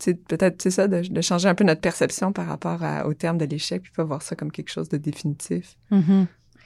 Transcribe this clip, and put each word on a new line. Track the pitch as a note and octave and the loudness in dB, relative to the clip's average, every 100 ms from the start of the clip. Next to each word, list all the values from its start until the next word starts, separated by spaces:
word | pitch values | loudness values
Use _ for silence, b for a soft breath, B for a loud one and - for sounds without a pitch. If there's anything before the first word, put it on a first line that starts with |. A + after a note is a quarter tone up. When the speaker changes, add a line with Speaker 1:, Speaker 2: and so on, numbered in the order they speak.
Speaker 1:
tu | - | -2
sais, | |
peut-être, | F3 - E3 F#3 F3+ | -2 -2 2 2 2
c'est | F#3+ | -2
ça, | F#3 G3 | 2 2
de, | F3+ F#3 | 2 0
de | F#3+ | -2
changer | E3+ F3 F#3+ | 0 2 2
un | |
peu | F3 | 4
notre | G3+ D#3+ | 4 4
perception | D#3+ - B2+ - F#3+ | 0 0 0 0 -4
par | G3 E3+ | -2 -6
rapport | C#3+ E3+ E3+ | -6 -4 -4
à, | D#3 D3 D3 | -4 -2 -4
au | |
terme | D3+ E3+ E3+ | -2 -2 -2
de | |
l'échec, | D3 D3 - F3+ | -2 -4 -4 -6
puis | F#3 | -8
pas | - | -4
voir | D#3+ C#3+ | -4 -4
ça | - | -6
comme | E3+ D3+ | -8 -8
quelque | - D3+ | -10 -10
chose | - D#3+ | -8 -4
de | D3 | -4
définitif. | D3 D3 D#3 D3 - F3 - _ - | -4 -4 -6 -6 -4 -6 -6 _ 2
Speaker 2:
Mhm. | G3+ D#3+ G3 F#3 _ _ b | 4 6 4 4 _ _ b